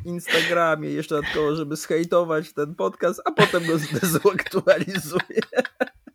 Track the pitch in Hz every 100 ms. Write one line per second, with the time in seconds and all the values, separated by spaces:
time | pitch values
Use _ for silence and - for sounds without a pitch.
0 | 175 175 - 165 156 175 165 156 151 147
1 | 160 151 - 160 147 160 143 156 - 165
2 | 170 175 170 156 180 - 151 180 196 -
3 | 254 - - 320 - 180 165 160 147 147
4 | 180 160 202 190 - 190 - 165 180 196
5 | 151 180 - 220 - - - - 254 _
6 | -